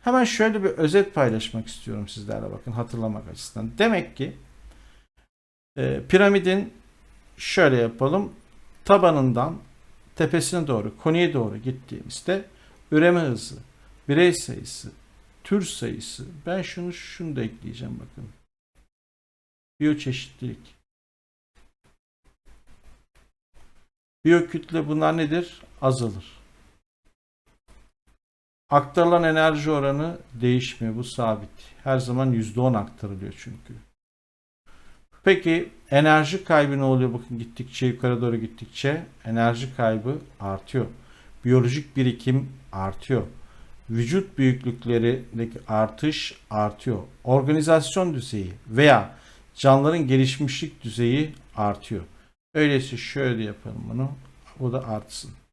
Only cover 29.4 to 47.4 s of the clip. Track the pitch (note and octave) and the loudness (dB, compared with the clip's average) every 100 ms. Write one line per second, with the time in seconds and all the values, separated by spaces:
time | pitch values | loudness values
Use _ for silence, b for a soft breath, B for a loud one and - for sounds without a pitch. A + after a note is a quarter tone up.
29.4 | D#3+ D3+ D3 D3+ C#3 C#3 E3 F3 - A#2+ | 4 2 0 0 0 -2 -4 -8 -16 -2
30.4 | B2 B2+ B2+ - A2+ A2 A2+ - A#2 G#2+ | 2 2 -2 -6 -6 -6 -8 -2 -2 -2
31.4 | G2+ - - - C#3 C3 B2 B2 C3 A#2 | -8 -18 -20 -10 -2 0 0 0 2 0
32.4 | G#2+ G#2+ B2+ A2+ G2+ - G#2 F#2+ G2 - | -2 0 2 0 -4 -10 -10 -10 -12 -14
33.4 | - G2+ - A#2 - _ _ _ _ _ | -18 -18 -18 -20 -20 _ _ _ _ _
34.4 | _ _ _ b b b _ _ - F#3 | _ _ _ b b b _ _ 2 4
35.4 | E3+ E3 - - - C#3 D#3 D#3 D3 F#3 | 2 0 -2 -14 2 4 6 6 4 -4
36.4 | - D#3 C#3+ C#3 C3+ C3 B2+ A#2 - A#2+ | 2 4 4 2 2 2 0 -2 -8 -10
37.4 | A#2 - B2+ - B2+ B2 B2+ A#2+ A#2+ A#2 | -10 -12 -12 -2 -2 0 -2 0 -2 -2
38.4 | A2+ - - - C#3 D#3 E3 - A2+ A2+ | -6 -12 -16 -4 -4 -4 -8 -16 -4 0
39.4 | A#2 A#2 C3 - A#2 A2 A#2 D3+ - - | 2 0 -8 0 0 0 -4 -8 -10 -12
40.4 | G2 G2 - C3 A#2 - b b b - | -8 -8 -4 -4 -4 -10 b b b -6
41.4 | B2 B2+ B2 C#3 C#3+ C3+ B2 A#2+ C3 C3 | 4 4 4 -2 -6 0 0 0 0 0
42.4 | C3+ - - F#2+ F#2+ F#2+ - A2+ F#2+ - | -2 -14 -14 -8 -6 -8 -2 -2 -2 -14
43.4 | b b b b - A2+ A#2 F#3 F#3+ - | b b b b -6 -4 0 -2 -2 2
44.4 | C3 B2+ B2+ A#2+ A#2 A#2 A#2 B2+ - A2 | 2 2 -4 -6 -2 2 2 0 -6 -8
45.4 | A2+ - - G#2+ A2 - D3 D3+ - - | -8 -8 -4 0 0 0 -4 -2 -8 -12
46.4 | _ G#2+ G#2 G#2 C3 G#2 - - B2 C3 | _ -2 -2 -2 -6 -6 -6 -10 2 2